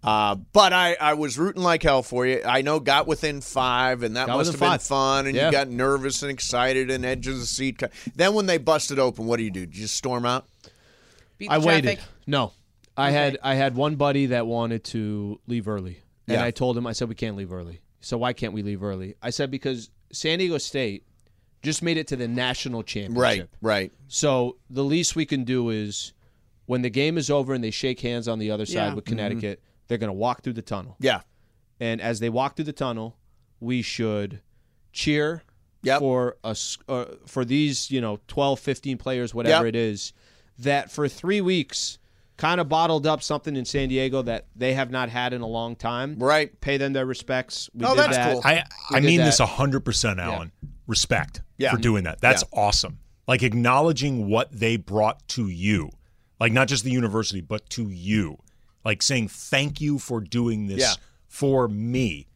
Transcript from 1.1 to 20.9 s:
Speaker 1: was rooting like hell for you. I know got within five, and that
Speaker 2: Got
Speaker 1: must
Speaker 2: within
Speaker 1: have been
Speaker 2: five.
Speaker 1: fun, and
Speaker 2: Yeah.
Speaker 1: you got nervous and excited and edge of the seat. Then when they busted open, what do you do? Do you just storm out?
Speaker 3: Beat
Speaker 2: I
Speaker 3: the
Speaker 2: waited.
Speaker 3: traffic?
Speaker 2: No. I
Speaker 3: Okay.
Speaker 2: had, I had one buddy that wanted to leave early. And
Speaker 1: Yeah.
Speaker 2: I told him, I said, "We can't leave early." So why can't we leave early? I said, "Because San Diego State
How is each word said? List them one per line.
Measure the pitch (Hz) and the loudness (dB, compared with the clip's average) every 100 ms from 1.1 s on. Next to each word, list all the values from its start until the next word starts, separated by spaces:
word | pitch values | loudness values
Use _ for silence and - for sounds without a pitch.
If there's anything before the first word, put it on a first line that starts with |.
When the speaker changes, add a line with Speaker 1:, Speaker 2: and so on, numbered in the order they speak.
| 151 | 2
Speaker 1:
was | 151 120 | -2 0
rooting | 185 190 | -2 2
like | 180 165 | 2 4
hell | 160 135 | 4 4
for | 120 123 127 | 2 0 2
you. | 131 117 | 2 2
I | 131 | 2
know | 139 156 | 2 0
got | 131 139 156 | 4 2 2
within | 151 156 143 | -2 -2 -6
five, | - 139 127 123 127 127 | -4 0 2 2 2 0
and | 120 113 | -2 -2
that | 127 | 0
Speaker 2:
Got | 127 | 0
Speaker 1:
must | 160 | 0
Speaker 2:
within | 143 175 | 2 2
Speaker 1:
have | |
been | 170 | 2
Speaker 2:
five. | |
Speaker 1:
fun, | - 135 135 135 135 | 0 0 2 2 0
and | 131 | 2
Speaker 2:
Yeah. | 151 | 2
Speaker 1:
you | |
got | 143 135 | 2 0
nervous | 120 135 139 135 135 | 0 0 0 -2 -4
and | 143 | -6
excited | 131 - 123 127 131 127 | -6 -2 0 2 2 0
and | 131 | -2
edge | 127 131 123 | -2 -4 -4
of | 131 | -6
the | 117 | -6
seat. | - 135 117 123 - - - | -4 -4 -4 -8 -8 -12 2
Then | 185 | 2
when | 214 190 | 4 2
they | 165 | 0
busted | 135 160 - 139 | 2 2 2 0
open, | 131 - 113 | 0 0 -2
what | 117 | 0
do | |
you | 110 | -2
do? | 92 87 | -6 -10
Do | 90 | -10
you | |
just | 107 - | -6 -6
storm | 131 123 120 | -4 -2 0
out? | 127 - _ - _ _ _ _ _ _ _ | -2 -4 _ -20 _ _ _ _ _ _ _
Speaker 3:
Beat | 202 | 2
Speaker 2:
I | 156 | 4
Speaker 3:
the | 160 | 6
Speaker 2:
waited. | 160 127 98 | 4 2 -2
Speaker 3:
traffic? | - - - | -10 -16 -2
Speaker 2:
No. | 139 113 _ _ _ _ - | -2 -2 _ _ _ _ -2
I | 139 | 0
Speaker 3:
Okay. | 147 | 2
Speaker 2:
had, | 143 135 | 2 0
I | 135 135 | -2 2
had | 135 123 | 2 2
one | 147 147 | 0 2
buddy | 143 139 135 | 2 2 2
that | 123 117 | 0 0
wanted | 117 117 113 - | -2 -2 -4 -4
to | 117 107 104 101 104 - | -6 -4 -4 -6 -10 -6
leave | 120 101 | -4 -2
early. | 104 90 87 _ _ - | -6 -6 -12 _ _ -2
And | 120 | -2
Speaker 1:
Yeah. | |
Speaker 2:
I | 120 | -2
told | 117 127 120 | -2 -2 0
him, | 120 | -4
I | |
said, | 113 120 | -4 -6
"We | 113 | -4
can't | 113 98 | -6 -6
leave | 95 | -10
early." | 90 85 85 _ _ | -10 -12 -16 _ _
So | - 120 | -8 -2
why | 123 | -2
can't | 123 117 | -2 -6
we | 104 | -4
leave | 104 101 | -6 -4
early? | 101 95 92 - | -6 -6 -10 -10
I | 120 | -8
said, | 120 139 | -4 -4
"Because | 135 139 127 110 _ _ | -4 -4 -6 -10 _ _
San | - 156 170 | -4 -2 0
Diego | 185 156 | 0 -2
State | - 139 117 | -4 -4 -4